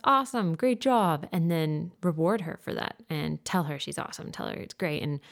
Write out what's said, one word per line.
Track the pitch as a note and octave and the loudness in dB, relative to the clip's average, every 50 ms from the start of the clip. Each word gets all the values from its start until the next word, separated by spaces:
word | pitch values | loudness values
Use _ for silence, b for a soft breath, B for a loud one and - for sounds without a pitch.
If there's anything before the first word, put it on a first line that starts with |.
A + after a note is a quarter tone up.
| - | 2
awesome, | C4 C4+ C4+ C4+ - - A#3+ G3 E3+ D#3+ | 4 4 4 4 0 0 0 0 2 2
great | - B3 B3+ B3 B3 | 2 2 2 2 4
job," | - C4+ B3 A3+ G3 F3 D#3 D3 - - | 2 4 4 6 6 4 2 0 -2 -2
and | - F3 E3 E3+ | 0 2 2 4
then | E3+ E3 D#3+ D#3 D3+ D3+ E3+ F3 - - | 2 2 2 0 0 -2 -4 -6 -6 -2
reward | - F3+ D3+ D#3 D#3+ F3+ A3 A3 | -2 0 2 2 2 2 2 0
her | E3+ D#3+ - - | -2 -6 -10 -8
for | - - - | -8 -6 -6
that | - - - - - - - | -4 -4 -6 -8 -10 -10 -6
and | D#3+ D3 D3+ D#3 D#3 D3+ - | -4 -4 -2 -2 -4 -4 -4
tell | - - F#3 D#3 | -2 0 0 0
her | D3+ D3 C#3 | 0 -4 -6
she's | - - - D3 | -8 -8 -6 -8
awesome, | - - - - - - | -8 -8 -10 -12 -12 -12
tell | - - - | -10 -8 -6
her | - - | -6 -6
it's | - - - | -8 -10 -12
great. | - - F#3 D#3+ D3+ - | -8 -6 -4 -4 -2 -2
And, | - D3 C#3+ C#3+ B B | -2 -4 -4 -4 B B